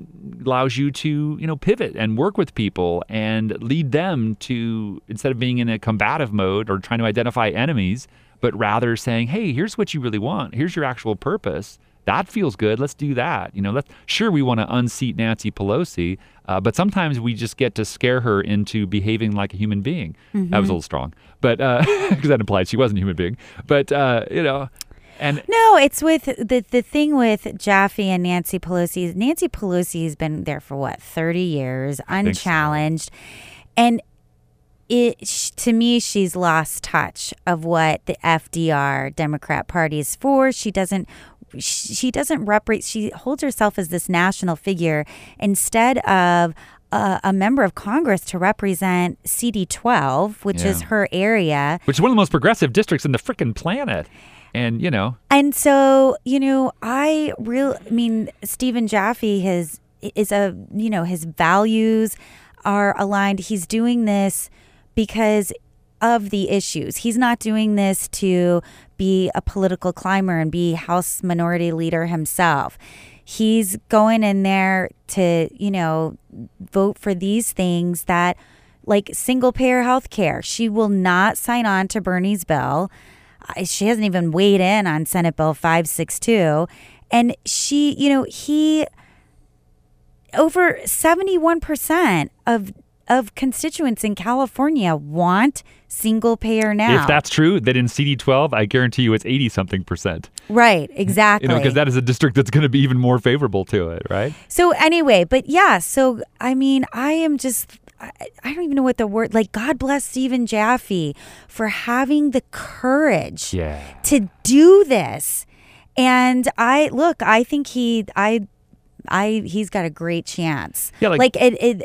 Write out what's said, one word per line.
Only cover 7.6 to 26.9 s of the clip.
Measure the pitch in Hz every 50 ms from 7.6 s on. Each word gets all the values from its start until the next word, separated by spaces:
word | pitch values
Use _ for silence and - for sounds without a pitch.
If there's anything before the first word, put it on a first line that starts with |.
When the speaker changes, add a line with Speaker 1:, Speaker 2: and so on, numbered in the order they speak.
| 123 156 156 117 95 90 101 127 - - _ _ _ _ _ _
Speaker 1:
but | - 120 98
rather | 101 113 104 104 117 123 120 117
saying, | 110 - 127 117 113 117 117
"Hey, | 151 220 233 170
here's | 123 127 185 226 - -
what | 202 - -
you | 151
really | 123 120 107 104
want. | 101 - 101 - 135 - -
Here's | 113 147 180 -
your | 170 147
actual | 131 127 113 - 113 104
purpose." | 92 - 135 190 214 - 101 76 78 104 - - _ _ _ _ _ _
That | - 98 147 202 -
feels | - 220 196 143 101
good. | - 107 107 110 113
Let's | 139 143 -
do | - 147 147 135
that. | 120 120 165 160 104 90 - -
You | 98
know, | 98 101
let's, | 107 139 143 - - - _
sure, | - - - 214 233
we | 175 147
wanna | 135 123 120 113 107 -
unseat | - 123 123 117 - - 135 120 - -
Nancy | 113 113 113 - - 107
Pelosi, | - - 98 98 107 151 180 - - - 85 85 95 - - _ _ _ _ -
uh, | 92 95
but | 95 117 110
sometimes | - 180 208 196 196 175 156 139 120
we | 113 120 117
just | 107 117 113 - -
get | 131 117 -
to | - 107
scare | - - - - 123 127 127
her | 120 120 104 98
into | - - 104 101 104 - - 110 104 90
behaving | 101 104 95 107 110 107 113 107 104
like | 101 101 98 -
a | 90
human | 107 107 104 101
being. | 95 135 170 170 107 80 - - _ _ -
That | 208
was |
a | 185 170
Speaker 2:
Mm-hmm. | 175 104 98
Speaker 1:
little | 98 92 82
strong, | 73 - - 69 65 80 - _ _ - - _
but, | - 127 117 -
uh, | 135 131 123 123 160
<laughs> | - 415 392 392 381
'cause | 196 135 139 147
that | 139 117
implies | 104 - 101 95 95 -
she | - 113
wasn't | 131 117 104 98
a |
human | 95 98 87
being. | 80 90 87 117 - - - - - - -
But, | 147 143 139 -
uh, | 143 143 139 131 120 113 104 -
you | - 170 170
know, | 143 135 139 135 123 - - - - - - - - - -
and | 143 147 143 143 - -
Speaker 2:
No, | 440 453 453 440 415 320
it's | 277 285 - -
with | 294 320 320 302 -
the, | 277 254 - 240 202 254 247 208 -
the | - 247
thing | 226 -